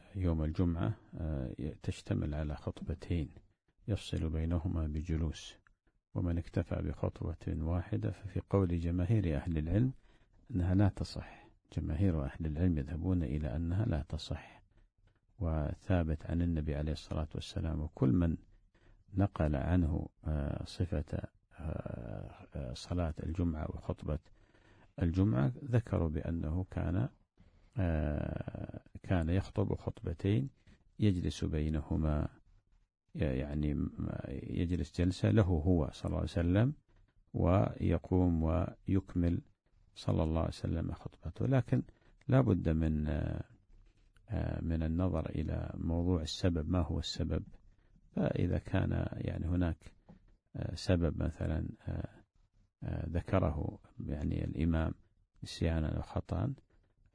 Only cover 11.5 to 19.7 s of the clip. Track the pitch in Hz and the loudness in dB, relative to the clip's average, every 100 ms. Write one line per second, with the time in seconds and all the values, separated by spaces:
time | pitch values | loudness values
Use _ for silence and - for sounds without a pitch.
11.5 | _ _ - 80 78 101 80 69 - 80 | _ _ -4 -2 2 2 2 -2 -4 -4
12.5 | 76 90 78 69 78 90 90 73 76 76 | 2 2 2 -2 -4 0 0 0 -2 -2
13.5 | 76 85 92 110 78 - 78 - - - | -2 0 0 0 0 -2 -8 -6 -8 -8
14.5 | - _ _ _ _ _ _ _ - 85 | -20 _ _ _ _ _ _ _ -4 0
15.5 | 78 73 - - 92 80 78 - 82 85 | 0 0 -4 2 2 4 0 0 0 2
16.5 | 80 76 73 76 73 - 82 76 78 - | 2 0 -2 -2 -4 -4 -4 -4 -6 -6
17.5 | - 85 78 78 - 131 101 82 78 - | -4 -2 -2 -4 0 4 4 4 0 -6
18.5 | - _ _ - - _ 95 98 - 76 | -20 _ _ -20 -20 _ 0 2 2 2
19.5 | 71 73 | 2 2